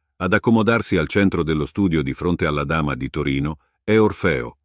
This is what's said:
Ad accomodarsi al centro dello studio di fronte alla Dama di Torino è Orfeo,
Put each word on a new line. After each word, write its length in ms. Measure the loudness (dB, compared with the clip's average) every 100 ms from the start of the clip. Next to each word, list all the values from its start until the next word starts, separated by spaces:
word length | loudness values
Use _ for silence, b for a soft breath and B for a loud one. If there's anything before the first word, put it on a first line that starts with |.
| _ -6
Ad 160 | 0
accomodarsi 640 | 0 4 4 4 2 0 -2
al 120 | 0
centro 340 | 2 2 2
dello 240 | 0 -2 -2
studio 360 | -2 0 0
di 120 | -2
fronte 320 | -4 -2 -2 -2
alla 180 | -2
Dama 300 | -2 -2 -2
di 160 | -4 -6
Torino 480 | -4 -2 -2 -4 -8 _ _
è 140 | 0 4
Orfeo, 560 | 2 2 -2 -2 -4 -12